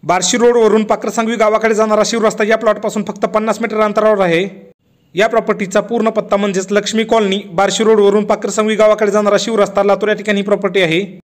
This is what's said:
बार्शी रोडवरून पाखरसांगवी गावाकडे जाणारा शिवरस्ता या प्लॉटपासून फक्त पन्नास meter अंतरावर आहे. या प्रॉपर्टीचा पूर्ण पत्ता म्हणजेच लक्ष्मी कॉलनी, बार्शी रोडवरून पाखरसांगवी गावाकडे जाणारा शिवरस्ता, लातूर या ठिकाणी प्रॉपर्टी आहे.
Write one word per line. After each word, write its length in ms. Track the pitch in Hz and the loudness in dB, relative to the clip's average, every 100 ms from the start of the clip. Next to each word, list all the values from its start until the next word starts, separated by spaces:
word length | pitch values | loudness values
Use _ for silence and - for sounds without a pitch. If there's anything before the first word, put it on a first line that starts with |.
बार्शी 340 | 147 180 180 240 | 0 -2 0 2
रोडवरून 480 | 240 240 220 214 | 4 4 4 2
पाखरसांगवी 520 | 214 214 226 208 226 226 | 0 -2 -2 -4 -4 0
गावाकडे 380 | 220 214 220 | 2 2 0
जाणारा 280 | 214 220 214 208 | 0 2 2 0
शिवरस्ता 380 | 233 220 196 | 0 0 0
या 120 | 214 220 | 0 0
प्लॉटपासून 480 | 220 202 214 208 | 0 -2 -2 -6
फक्त 160 | 202 - | -6 -4
पन्नास 400 | 220 214 220 208 | -2 -2 -2 -4
meter 200 | 226 214 | -4 -2
अंतरावर 400 | 214 208 214 214 | 0 2 2 2
आहे. 520 | 185 165 190 - - _ _ _ _ | 2 0 -2 -10 -20 _ _ _ _
या 120 | 170 220 | -2 0
प्रॉपर्टीचा 540 | 226 220 185 190 208 | 0 0 -4 -2 -2
पूर्ण 300 | 202 233 220 | -2 -2 -2
पत्ता 260 | 220 - 202 | -2 -2 -2
म्हणजेच 300 | 202 185 190 | 0 -4 0
लक्ष्मी 340 | 202 202 220 | -2 0 -4
कॉलनी, 360 | 220 226 208 196 202 | 0 0 0 -2 -6
बार्शी 320 | 170 196 185 | -2 0 0
रोडवरून 400 | 220 220 202 202 | 2 4 4 2
पाखरसांगवी 500 | 208 202 202 196 214 | 0 -2 -2 -2 -2
गावाकडे 360 | 214 214 214 214 | 2 2 4 0
जाणारा 260 | 208 208 208 | 0 2 0
शिवरस्ता, 420 | 233 220 202 196 | 0 0 0 2
लातूर 260 | 202 196 208 | 2 2 0
या 60 | |
ठिकाणी 280 | 208 208 202 | -2 -2 -2
प्रॉपर्टी 380 | 196 202 196 190 | 0 -2 0 0
आहे. 400 | 175 165 196 - _ | 0 0 -4 -12 _